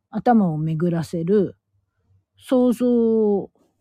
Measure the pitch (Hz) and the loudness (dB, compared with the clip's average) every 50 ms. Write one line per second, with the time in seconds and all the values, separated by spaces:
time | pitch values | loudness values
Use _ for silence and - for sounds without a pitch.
0 | _ _ - 208 - 247 233 220 196 170 156 151 156 160 160 151 175 175 170 165 | _ _ -8 -2 2 4 4 4 4 2 0 -2 -4 -4 -4 -2 -2 -2 -2 -2
1 | 151 - - 165 165 175 208 214 175 - - _ _ _ _ _ _ _ _ _ | -6 -6 -6 -6 -2 0 2 2 0 -2 -4 _ _ _ _ _ _ _ _ _
2 | _ _ _ _ _ _ _ _ - - 269 254 247 254 214 - 254 247 240 233 | _ _ _ _ _ _ _ _ -6 -2 0 2 2 2 0 0 0 0 0 2
3 | 226 226 226 220 214 208 202 190 - - _ _ _ _ _ _ | 2 2 0 0 0 0 0 -2 -4 -8 _ _ _ _ _ _